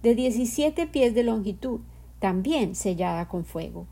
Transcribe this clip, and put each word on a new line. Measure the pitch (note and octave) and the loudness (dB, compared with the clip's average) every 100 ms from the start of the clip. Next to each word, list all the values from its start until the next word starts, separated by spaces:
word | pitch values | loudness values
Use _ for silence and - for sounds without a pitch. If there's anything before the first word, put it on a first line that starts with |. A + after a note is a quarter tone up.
de | A#3 | 4
diecisiete | A#3+ B3+ A3+ A#3+ - D4+ D4+ D#4+ | 4 2 2 0 2 0 0 -2
pies | C#4+ B3 | 2 4
de | A3+ | 4
longitud, | A#3+ A3 G3+ F#3 C4 A#3 - - - - | 2 0 -2 -4 -6 -6 -10 -20 -20 -4
también | G3 F#3 G3+ D#4 G3 | -2 0 0 0 0
sellada | F#3 G3+ F3 F3+ E3+ E3+ | -2 -4 -2 -2 -2 -4
con | F3 | -6
fuego. | E3+ E3 E3+ F3 F3 | -6 -8 -8 -12 -16